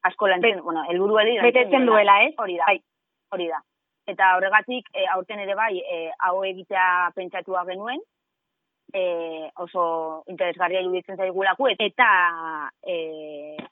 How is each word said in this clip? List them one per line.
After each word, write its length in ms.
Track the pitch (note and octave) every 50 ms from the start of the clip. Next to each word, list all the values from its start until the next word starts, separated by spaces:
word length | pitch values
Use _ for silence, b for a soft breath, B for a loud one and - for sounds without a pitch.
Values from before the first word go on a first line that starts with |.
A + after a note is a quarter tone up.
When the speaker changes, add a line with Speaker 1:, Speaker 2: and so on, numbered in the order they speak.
| -
Speaker 1:
asko 240 | F#3 - - G#3
lantzen, 320 | G3 F#3 F3+ F3+ A#3 G#3 F#3
Speaker 2:
Be-, 60 | D3+
Speaker 1:
bueno, 180 | E3+ E3 D#3+ E3+ F3
helburu 280 | F3 F3+ F#3+ G3+ G#3+ G#3+
hori 140 | G#3+ A3+ A#3+
lantzen 140 | A3 F#3 E3
Speaker 2:
betetzen 360 | A#3+ B3+ B3 - C#4 C4+ B3+
Speaker 1:
duela. 280 | A#3 A3 G#3+ G#3 G3+ G3+
Speaker 2:
duela, 140 | G3+ A3+
ez? 80 | D4 D4+
Speaker 1:
Hori 200 | - A3+ G3 F3+
da, 120 | E3+ E3 F#3
Speaker 2:
Bai. 120 | G3+ - _ _ _ _ _ _ _ _ _ _
Speaker 1:
hori 160 | - F3+ F3+
da. 160 | E3 D#3+ D3+ _ _ _ _ _ _ _ _ _
Eta 280 | - F#3+ - G3 F#3 F#3
horregatik, 500 | F#3 F#3 F#3+ G3+ A3 A#3 - B3+ B3 G#3 - _
e, 140 | F#3 F#3+ F#3 F#3
aurten 260 | F#3+ F#3 _ A3 G#3 G3+
ere 120 | F#3+ G3
bai, 180 | G3 A3 A3+ G3 F3+
e, 180 | - F#3+ F3+ E3 E3 D#3+ - _
hau 240 | - F#3 F3+ F#3+ G3
egitea 420 | F#3+ F#3+ F#3 F#3 _ G3+ F#3+ F#3 F#3 F3+ F3+ F3+ F3 -
pentsatua 500 | F#3+ F#3 F3+ - F#3+ F3 - F#3 F3+ F3
genuen, 320 | F3+ F#3 F#3+ G#3 A#3 B3+ D#4 A4 _ _ _ _ _ _ _ _ _ _ _ _ _ _ _ _ _ -
e, 100 | G3 F#3 F3+ F3 E3+ E3 E3 D#3+ D#3+ D#3 D#3 _ - F3+
oso 220 | E3+ - F#3 F3 E3+ E3 E3 D#3+ D#3+ D#3+ D#3 -
interesgarria 580 | - F#3 E3 F#3+ F3 E3+ F3 F3+ E3+ F3+ F#3 F#3
iruditzen 320 | F#3 F#3 F#3 F3 - F#3+
zaigulako, 560 | F#3 F#3+ F#3 F3 F#3+ G3 G3 F3+ - C#4 B3+ G3+
eta, 360 | - A3 G3+ _ - B3 A3+ G3+ F#3 F3+ E3+ E3+ E3 E3 D#3+ D#3+ D3+ D3 C#3 _ _ -
e, 720 | F#3+ F3+ E3 D#3+ D#3+ D#3 D#3 D#3 D3+ D3+ D3 D3 D3+ D3+ D3+ - -